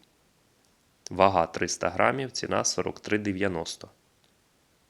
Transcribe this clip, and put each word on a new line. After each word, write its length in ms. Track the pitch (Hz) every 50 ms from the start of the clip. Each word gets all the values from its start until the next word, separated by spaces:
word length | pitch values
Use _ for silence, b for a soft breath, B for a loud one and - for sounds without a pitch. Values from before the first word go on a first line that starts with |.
| _ _ _ _ _ _ _ _ _ _ _ _ _ _ _ _ _ _ _ _ - -
Вага 360 | - 90 95 98 95 87 82
триста 420 | - - - 90 87 - - 92 90
грамів, 420 | 87 95 104 113 123 135 135 127
ціна 340 | - - - - 95 107 113
сорок 360 | - - - 90 90 - -
три 180 | - - 104 107
дев'яносто. 680 | 104 104 95 92 101 101 90 82 80 - - - - - - _ _ _ _ _ _ _ _ _ _ _ _ _ _ _ _ _ _